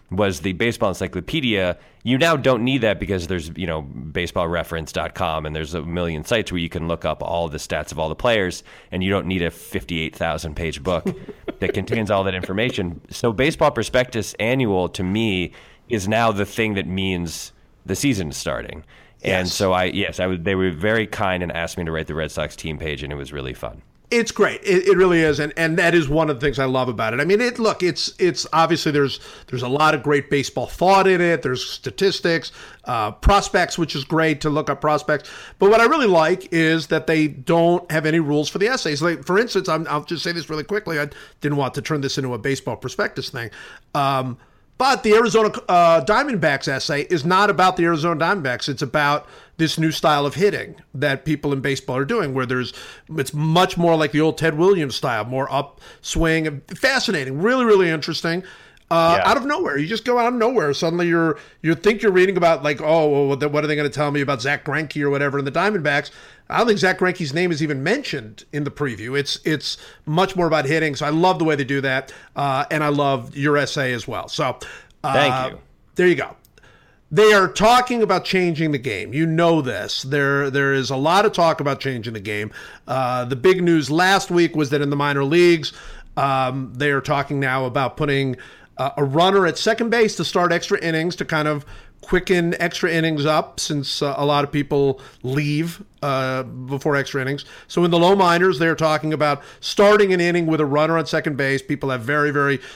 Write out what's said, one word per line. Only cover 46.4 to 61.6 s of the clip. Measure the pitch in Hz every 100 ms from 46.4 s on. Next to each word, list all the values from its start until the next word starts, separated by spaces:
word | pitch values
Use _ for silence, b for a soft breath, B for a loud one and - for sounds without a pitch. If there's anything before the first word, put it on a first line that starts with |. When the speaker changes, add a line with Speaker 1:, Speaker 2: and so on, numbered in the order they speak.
| 151 135 -
Speaker 2:
essay | 131 - 143
is | - 175
not | 156 185 208
about | 180 185 180
the |
Arizona | 170 165 170 160
Diamondbacks. | 165 196 135 120 156
It's | 131
about | 139 151 143 147 - B B -
this | 160 -
new | 160
style | 151 165 147 143
of |
hitting | 139 202 139 - - _
that | 131 143 135
people | 156 147 147
in | 139
baseball | 139 135 - 127
are |
doing, | 139 233 151
where | 131
there's, | 123 127 120 - B B -
it's | 156 135
much | 147 156 170 185 180
more | 170
like | 160 151
the | 147
old | 156 151
Ted | 160 151
Williams | 185 190 143 -
style, | 143 113 113
more | 131 139
upswing. | 135 139 - - - - - 165 160 156 143 -
Fascinating, | 185 269 262 - 170 131 139
really, | 214 262
really | 233 196 175
interesting. | 160 151 156 170 175 - B B B -
Uh, | 165 165 180
Speaker 1:
Yeah. | 185
Speaker 2:
out | 254
of | 269
nowhere, | 311 330 139
you | 156
just | 220
go | 254 240
out | 233
of |
nowhere. | 247 220 262 147
Suddenly, | 139 165 175 170
you're, | 170 165 147 B B